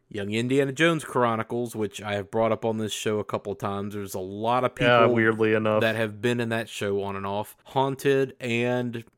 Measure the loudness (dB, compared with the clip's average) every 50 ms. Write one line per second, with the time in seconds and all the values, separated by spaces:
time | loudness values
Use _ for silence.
0 | _ -12 -8 -6 -4 -2 -2 0 0 2 2 2 2 2 2 2 2 4 2 0
1 | -2 -2 0 2 2 2 2 0 -2 -4 -4 -4 -4 -4 -4 -4 -4 -4 -6 -8
2 | -6 -4 -4 -4 -4 -2 0 2 2 2 2 0 0 -2 -2 -2 -4 -4 -4 -4
3 | -2 -2 -2 -2 -2 -4 -6 -6 -4 -6 -6 -6 -6 -6 -4 -6 -6 -8 -8 -10
4 | -8 -8 -8 -8 -8 -8 -8 -4 -2 0 0 0 0 -2 -2 0 2 4 6 6
5 | 6 6 6 4 4 4 4 4 4 4 4 4 2 2 2 2 2 2 2 0
6 | -2 -4 -4 -2 -2 0 0 0 -2 -2 -2 -4 -4 -6 -8 -6 -4 -2 -2 -2
7 | -4 -4 -6 -6 -4 -4 -4 -4 -6 -6 -12 _ _ -4 -2 0 0 0 -2 -2
8 | 0 2 2 2 0 -2 -4 -6 -4 -2 0 0 2 2 0 0 -2 -4 -6 -8
9 | -12 _ _